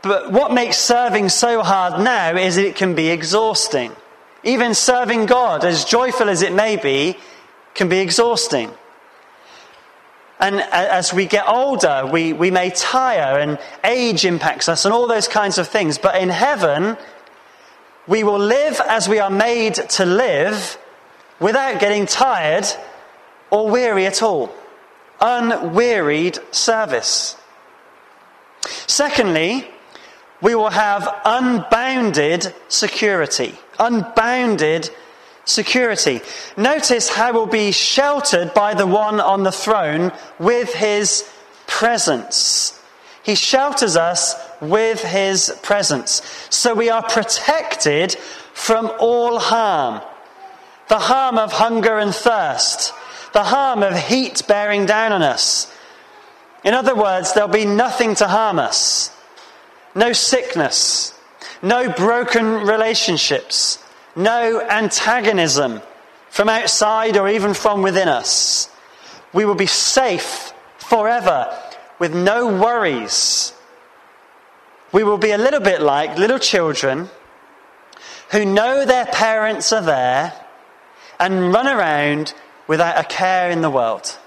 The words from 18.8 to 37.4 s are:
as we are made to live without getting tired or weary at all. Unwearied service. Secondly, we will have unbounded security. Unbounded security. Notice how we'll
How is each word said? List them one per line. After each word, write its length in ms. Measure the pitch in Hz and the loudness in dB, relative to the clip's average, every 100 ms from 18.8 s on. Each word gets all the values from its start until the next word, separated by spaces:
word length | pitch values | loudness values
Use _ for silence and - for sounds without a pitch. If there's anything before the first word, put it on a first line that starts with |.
| - | 0
as 220 | 226 190 | 0 0
we 80 | 214 | 0
are 140 | 196 | 0
made 420 | 196 226 240 220 | 2 2 2 0
to 320 | 185 - - 185 | -2 -4 0 2
live 720 | 190 247 147 175 214 185 - - - - - - - | 2 2 2 0 -2 -8 -12 -20 -20 -20 -20 -20 -2
without 400 | 185 240 269 - | 0 0 0 0
getting 260 | 202 208 196 | 0 0 0
tired 640 | - 262 214 156 170 - - - - - - - - - | 0 2 2 0 0 -2 -8 -14 -20 -20 -20 -20 -20 -2
or 220 | 208 214 | 0 2
weary 340 | 240 247 202 190 | 2 2 2 0
at 160 | 190 | 0
all. 320 | 226 170 120 - - - - - - - | 0 0 -4 -10 -20 -20 -20 -20 -20 0
Unwearied 1160 | 220 247 233 226 170 170 240 220 151 151 175 - - | 0 2 0 -2 -2 0 2 2 2 0 -2 -4 -8
service. 840 | - - 220 214 123 - - - - - - - - - - - - - - - - - - - | -2 0 0 0 -2 -2 -4 -4 -12 -20 -20 -20 -20 -20 -20 -20 -20 -20 -20 -20 -14 -12 -10 -4
Secondly, 840 | - 285 294 214 160 165 254 - - - - - - - - | -2 0 0 0 0 -2 -4 -8 -20 -20 -20 -20 -20 -20 -2
we 120 | 220 | 0
will 160 | 233 214 | 2 0
have 520 | 185 208 202 170 - | 0 0 0 -2 -4
unbounded 1300 | 214 240 254 240 - 226 254 262 226 151 147 175 180 - - | -2 0 0 0 2 0 2 0 0 2 0 0 -4 -10 -6
security. 880 | - 208 - 214 190 143 - 123 - - - | -4 -2 0 0 0 -2 -2 -4 -8 -20 -2
Unbounded 1120 | 226 233 170 - 226 254 247 196 151 160 156 - - - - - - | 0 0 0 -2 0 0 0 0 0 -2 -4 -14 -20 -20 -20 -12 -4
security. 760 | - 208 254 240 208 160 120 - - - - | -2 0 0 0 0 -2 -2 -6 -16 -14 -2
Notice 520 | 226 302 - 240 - | 0 0 0 0 0
how 220 | 202 233 | 0 0
we'll 160 | 233 | 2